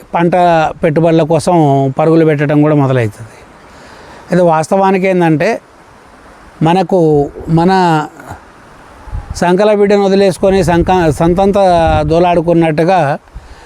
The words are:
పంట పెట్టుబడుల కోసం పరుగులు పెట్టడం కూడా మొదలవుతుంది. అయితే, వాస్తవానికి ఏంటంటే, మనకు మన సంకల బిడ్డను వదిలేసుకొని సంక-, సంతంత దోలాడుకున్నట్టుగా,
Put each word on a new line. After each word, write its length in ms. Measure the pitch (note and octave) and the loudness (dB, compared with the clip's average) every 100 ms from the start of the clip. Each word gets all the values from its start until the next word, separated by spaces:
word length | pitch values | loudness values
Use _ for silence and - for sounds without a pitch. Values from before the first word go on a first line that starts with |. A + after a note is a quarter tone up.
| - F3 | -8 -2
పంట 200 | E3+ F3+ F3 E3 D#3 - | 0 2 2 2 -2 -4
పెట్టుబడుల 400 | E3+ D#3 E3 E3 | -2 0 0 0
కోసం 300 | D#3 D#3+ F#3 F3 D3 C#3 C#3 C3 | 0 -2 0 0 2 0 -2 -2
పరుగులు 260 | D#3+ E3 D#3 | 0 2 2
పెట్టడం 360 | D3 D3 D3 | 0 0 0
కూడా 140 | D3+ D3 | 2 2
మొదలవుతుంది. 540 | C3+ C3 A2+ - A2+ - - - - - - - - - - | 0 -2 -4 -8 -20 -20 -20 -20 -20 -20 -20 -20 -20 -20 -4
అయితే, 120 | F3+ | 0
వాస్తవానికి 640 | F3 D#3+ D#3+ G3 F#3+ F#3+ F#3 | 2 0 0 0 0 0 0
ఏంటంటే, 540 | F#3 E3 D3+ F#3+ A3+ - - - - - - - - - - | 0 0 0 -2 -4 -10 -20 -20 -20 -20 -20 -20 -20 -20 -4
మనకు 680 | D#3 F#3 F3 F#3+ D#3+ D3 C#3+ - - | 0 0 0 0 2 0 -2 -8 -4
మన 560 | D#3+ F3 F#3+ F3 D#3 D3+ - - - - - - - - - - - - - | 0 2 2 2 0 -4 -14 -20 -20 -20 -20 -20 -20 -20 -20 -14 -12 -12 -4
సంకల 380 | F3 F3+ G#3 | -2 0 0
బిడ్డను 300 | G#3 G3+ G3+ | 2 2 2
వదిలేసుకొని 600 | G3 G3 G3 E3 G3 F#3+ | 2 2 0 0 0 0
సంక-, 460 | D#3+ E3+ F#3+ F#3 E3 | 0 0 0 0 0
సంతంత 460 | - E3 F3 G3 G3 F#3+ E3+ D#3+ D#3 | 0 0 0 0 2 2 2 2 0
దోలాడుకున్నట్టుగా, 1160 | D3+ D#3+ F3+ F3 E3 E3 E3 D#3 E3 F#3 C#3+ D#3 - - - - | 0 0 2 0 0 0 0 0 0 0 0 -4 -10 -20 -20 -20